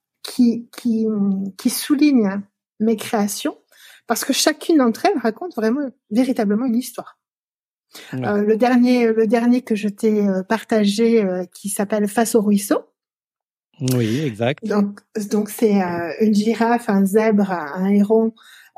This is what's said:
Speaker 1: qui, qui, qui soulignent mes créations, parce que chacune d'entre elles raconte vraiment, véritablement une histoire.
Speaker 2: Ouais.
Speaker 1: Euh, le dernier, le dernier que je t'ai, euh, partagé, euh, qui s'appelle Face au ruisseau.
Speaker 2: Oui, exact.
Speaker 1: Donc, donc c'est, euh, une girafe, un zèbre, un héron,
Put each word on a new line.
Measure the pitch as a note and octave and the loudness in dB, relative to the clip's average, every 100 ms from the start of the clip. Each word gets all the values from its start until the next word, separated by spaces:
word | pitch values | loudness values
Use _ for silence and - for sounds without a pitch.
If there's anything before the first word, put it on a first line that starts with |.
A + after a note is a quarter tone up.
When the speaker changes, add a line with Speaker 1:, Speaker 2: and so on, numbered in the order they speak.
| _ _ | _ _
Speaker 1:
qui, | - - A#3+ A#3 A#3 - | -8 2 2 2 -6 -8
qui, | A#3+ A3 A3 G#3+ G3+ G3 G3 - | -4 -2 -2 0 0 -2 -6 -6
qui | B3 | -4
soulignent | - - C#4+ D4 C4 G3+ G3+ - _ _ - | -4 -2 2 4 4 2 -2 -10 _ _ -4
mes | A3 A3 | -2 -2
créations, | - A3 G#3 - D4+ G#4+ _ _ - - - | -2 -2 -2 -4 -8 -8 _ _ -20 -18 -6
parce | A3+ - | -4 -2
que | |
chacune | C4 D#4+ D4+ - D#4+ | 0 0 -2 0 2
d'entre | B3 A3+ F4+ | 2 2 0
elles | E4+ | 0
raconte | A#3 A3 F4+ - | -2 -4 -8 -4
vraiment, | A3 C4 C4+ - _ | -2 -2 -6 -12 _
véritablement | G#3+ C4 B3 G3+ G#3 C4 | 0 0 0 0 0 0
une | A#3 | -2
histoire. | B3+ - - - _ _ _ _ _ _ _ - - | -4 -10 -16 -20 _ _ _ _ _ _ _ -20 -12
Speaker 2:
Ouais. | C3 B2+ | -6 -2
Speaker 1:
Euh, | G#3 | 0
le | G#3 A3 | 0 2
dernier, | A#3+ B3+ B3 B3 A#3 | 4 4 4 4 2
le | A3 A3 | 2 2
dernier | A#3 A#3+ B3 | 2 2 2
que | - G#3+ | 0 -2
je | G#3 | -2
t'ai, | G3+ A3 G#3+ G3+ | -2 0 2 0
euh, | F#3 | -2
partagé, | F#3 G#3+ - A3 G3+ G#3 A#3 A3+ | -2 -4 0 0 2 2 2 2
euh, | G3 F3+ F3+ | 2 -2 -8
qui | - G3+ | -12 -8
s'appelle | - G3+ G#3+ G#3 | -6 -4 -2 -2
Face | A#3+ A3+ A#3 | 0 0 2
au | |
ruisseau. | G#3 G3+ - D#4 - _ _ _ _ _ _ _ _ _ C3 | 2 0 0 -4 -4 _ _ _ _ _ _ _ _ _ -2
Speaker 2:
Oui, | B2 A2 B2+ | 0 0 -2
exact. | D3+ G#2 A#2 D3 A3 | -4 -4 -4 -4 -2
Speaker 1:
Donc, | G#3 G3+ G3+ _ A3 G3+ | -2 -2 -4 _ -10 -4
donc | G#3+ G#3 | -4 -4
c'est, | - A3+ G3+ | 0 2 2
euh, | F3+ E3+ E3+ - | 0 -4 -6 0
une | G#3+ | 2
girafe, | G#3 G#3+ A3 A3+ A#3+ A#3+ | 4 2 2 2 0 0
un | G3 G3 | 0 2
zèbre, | G#3 A3 G#3 G3 | 2 2 2 0
un | F3 D3 E3 F#3+ | -2 -8 -4 0
héron, | G3+ G3+ A3 A3+ A3+ _ - - | 2 4 2 0 -4 _ -20 -18